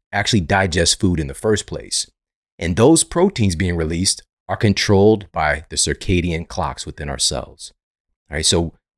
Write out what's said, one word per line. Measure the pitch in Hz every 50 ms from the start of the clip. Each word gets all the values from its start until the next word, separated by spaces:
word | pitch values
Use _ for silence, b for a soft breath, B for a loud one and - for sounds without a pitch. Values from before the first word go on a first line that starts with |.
| _ _ -
actually | 101 104 - - 110
digest | 85 71 104 98 95 98 82 90 87 80 - -
food | - 98 90 80
in | 78 69
the | 69
first | - - 110 110 101 -
place. | - - - - - - - - - _ _ _ _ _ _ _ _ _ -
And | 87 85 90
those | 78 110 139 165 160 -
proteins | - - 170 180 208 - - 110 98 87
being | 80 95 90 87
released | 85 82 78 85 85 92 98 - - - _ _ _ _ -
are | 95
controlled | - - 104 98 - - - 104 98 98 107 110 104 98 -
by | - 85 78 76 73 76 76 -
the | -
circadian | 73 - - 73 - - - 98 90 82 87 85 80 85
clocks | - - - 85 71 65 - -
within | - - - 80 71
our | 69 65
cells. | - - 76 64 - - - - - - _ _ _ _ _ _ _ _ _ _ _ -
All | 73
right, | 76 80
so | - - 87 85 82 - _ _ _ _